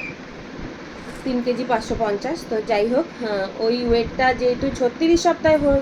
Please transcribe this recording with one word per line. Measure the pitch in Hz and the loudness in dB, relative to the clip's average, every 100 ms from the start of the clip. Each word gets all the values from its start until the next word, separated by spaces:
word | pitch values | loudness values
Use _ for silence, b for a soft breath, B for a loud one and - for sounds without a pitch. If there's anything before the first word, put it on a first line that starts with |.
| - - - - - - - - - - - - | -8 -12 -14 -16 -14 -12 -12 -12 -14 -14 -14 -8
তিন | 262 247 247 | -4 -2 0
কেজি | 233 254 | -2 0
পাঁচশো | 226 - 220 | -2 0 -2
পঞ্চাশ। | 220 202 254 330 - | 0 -2 -4 -6 -4
তো | 220 214 | -4 0
যাই | 208 226 | 2 2
হোক, | 254 339 - | 2 0 -6
হ্যাঁ, | 226 202 190 - | -4 -4 -4 -2
ওই | 226 247 240 | 0 0 2
ওয়েটটা | 233 226 269 262 | 2 2 2 2
যেহেতু | 254 247 247 277 240 | 2 0 2 -2 0
ছত্রিশ | 240 - 330 339 | 0 2 4 4
সপ্তাহে | 349 339 311 302 | 4 4 4 4
হয়ে | 285 277 | 4 2